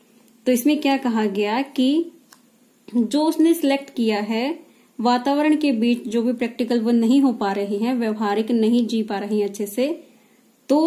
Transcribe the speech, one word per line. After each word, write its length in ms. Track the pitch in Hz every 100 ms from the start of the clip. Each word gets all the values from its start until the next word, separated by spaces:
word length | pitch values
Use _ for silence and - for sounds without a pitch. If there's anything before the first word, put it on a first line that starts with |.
| _ _ _ _ -
तो 60 |
इसमें 280 | 247 294 294
क्या 160 | 277 269
कहा 260 | 254 220 214
गया 340 | 196 208 233
कि 480 | 269 - 262 302 339 - _ _ _ _ _ _ -
जो 340 | 240 214 285
उसने 300 | 311 320 320
select 360 | 330 277 277 277
किया 280 | - 226 208
है, 380 | 214 226 262 330 - _ _ -
वातावरण 580 | 226 247 277 285 302 302
के 140 | 294
बीच 340 | 226 240 240 -
जो 140 | 233
भी 100 | 226
practical 460 | 240 233 - 240 240
वो 100 | 220
नहीं 280 | 240 226 269
हो 120 | 269
पा 160 | 220 202
रहे 240 | 196 202 202
हैं, 180 | 226
व्यवहारिक 560 | 254 226 214 214 202 220
नहीं 340 | 240 220 240 220
जी 160 | 220
पा 160 | 214 202
रहे 200 | 202 208
हैं 60 |
अच्छे 220 | 202 202 208
से, 200 | - 277 339 - _ _ _ _ _ -
तो 120 | 285